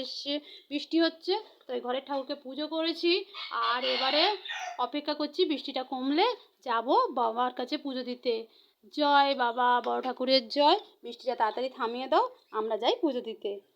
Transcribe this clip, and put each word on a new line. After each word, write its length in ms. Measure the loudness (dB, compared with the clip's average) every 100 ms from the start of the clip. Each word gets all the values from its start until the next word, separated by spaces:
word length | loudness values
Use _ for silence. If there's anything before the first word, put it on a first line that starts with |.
এসে 320 | -4 -8 -6 -6 -6 -20 -8
বৃষ্টি 260 | -8 -2 2
হচ্ছে, 280 | 2 0 -4 -4 -6 _ -10
তাই 140 | -8
ঘরের 240 | -4 -6 -4
ঠাকুরকে 280 | -6 -6 -10
পুজো 220 | -10 -8 -4
করেছি। 560 | -2 -2 0 0 0 -2 -12 -8 -2 -2
আর 100 | 0
এবারে 400 | 0 0 2 4 2 0 -6 -10 -8 -4
অপেক্ষা 360 | -4 -4 -4
করছি 260 | -4 -2 0
বৃষ্টিটা 380 | 0 0 -4 -6
কমলে 440 | -6 -4 0 2 2 0 -10 _
যাব 240 | -2 0 2 4 2
বাবার 420 | 0 0 0 -2 -2
কাছে 180 | -6 -6
পুজো 260 | -6 -6
দিতে। 320 | -6 -4 -2 -2 -4 _ _ _ -10
জয় 380 | 0 4 6 6
বাবা 460 | 2 0 2 4 4 2
বড় 140 | -2
ঠাকুরের 420 | -2 -2 4 4 4
জয়। 300 | 4 6 4 0 _
বৃষ্টিটা 320 | -16 -10 -4
তাড়াতাড়ি 340 | 0 0 0 -4
থামিয়ে 400 | -4 -4 -4 2
দাও, 160 | 2 2 -2 _
আমরা 240 | -4 -2 0
যাই 180 | 2 2
পুজো 180 | 2 0
দিতে। 300 | -4 -6 -8 -8 -12